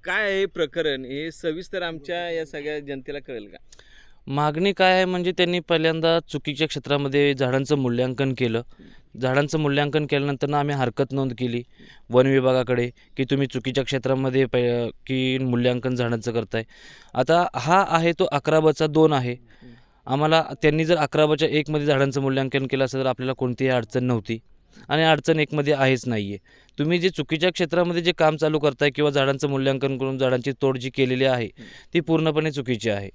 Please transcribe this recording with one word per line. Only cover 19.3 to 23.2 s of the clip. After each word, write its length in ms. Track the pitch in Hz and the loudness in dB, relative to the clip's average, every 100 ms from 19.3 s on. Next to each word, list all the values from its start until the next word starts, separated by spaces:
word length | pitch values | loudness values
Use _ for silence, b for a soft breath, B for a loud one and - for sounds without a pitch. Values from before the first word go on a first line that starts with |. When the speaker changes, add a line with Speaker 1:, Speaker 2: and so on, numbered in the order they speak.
| 123 - B 127 120 B B - | -6 -12 B -20 -20 B B -4
Speaker 2:
आम्हाला 400 | 135 156 160 - 143 | 0 4 2 2 0
त्यांनी 240 | 151 151 160 | 2 2 2
जर 100 | 170 | 2
अकरा 300 | 147 151 151 | 2 2 2
बचा 200 | 151 151 | 2 2
एकमध्ये 420 | 147 143 151 147 | 0 0 -2 0
झाडांचं 340 | 135 139 135 | 2 2 0
मूल्यांकन 460 | 135 135 135 139 135 | -2 0 0 -2 -2
केलं 180 | 135 131 | 0 0
असतं 140 | 135 | 0
तर 60 | 131 | -2
आपल्याला 280 | 123 | -2